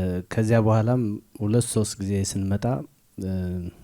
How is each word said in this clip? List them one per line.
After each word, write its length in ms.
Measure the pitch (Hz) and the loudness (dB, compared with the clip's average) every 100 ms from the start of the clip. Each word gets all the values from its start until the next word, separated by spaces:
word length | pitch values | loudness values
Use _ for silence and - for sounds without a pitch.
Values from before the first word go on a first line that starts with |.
| 92 90 90 | 0 -2 -4
ከዚያ 280 | - 110 113 | -2 4 4
በኋላም 420 | 110 110 110 127 110 104 - - | 4 4 4 0 0 -4 -10 -6
ሁለት 300 | 104 117 - | 0 2 2
ሶስት 260 | 110 104 - | 0 -2 -2
ጊዜ 160 | 98 98 98 | -2 0 -2
ስንመጣ፣ 400 | 98 95 101 117 135 - _ _ - | -2 -2 0 0 -4 -6 _ _ -8
እ፣ 140 | 95 92 90 90 87 - | -4 -4 -4 -4 -8 -12